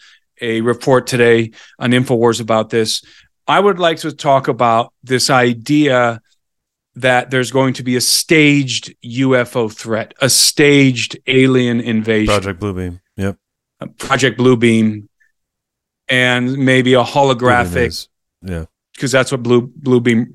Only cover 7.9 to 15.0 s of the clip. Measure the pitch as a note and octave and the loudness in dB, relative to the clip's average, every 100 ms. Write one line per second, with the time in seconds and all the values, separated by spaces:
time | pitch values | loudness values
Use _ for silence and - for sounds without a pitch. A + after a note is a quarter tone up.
7.9 | B2 - - - D#3+ D3 C#3+ C3 A#2 - | -2 -2 -2 0 2 4 2 0 -6 -10
8.9 | - A#2+ A#2+ C3 B2+ A#2 B2+ A2 - A2+ | -18 -10 -2 0 0 0 -4 -4 -6 -8
9.9 | A2 - - B2+ - - - D3 C#3+ C3+ | -6 -8 -4 -2 0 0 2 4 6 4
10.9 | A#2+ - - - C3 C3 B2+ A#2+ A#2 A#2 | 0 -6 -8 -2 2 2 2 0 -2 -2
11.9 | A2 A2 A2 G#2+ G2+ G2 F2+ G#2 F#2 F2+ | -4 -2 0 0 -2 -4 -6 -6 -6 -8
12.9 | F2+ _ - G2 - _ _ _ - - | -12 _ -8 -6 -6 _ _ _ -18 -16
13.9 | - - A2+ C3 A#2+ B2+ A#2+ A#2 A2+ A2 | -12 -4 0 0 2 2 4 2 2 0
14.9 | G#2+ | -4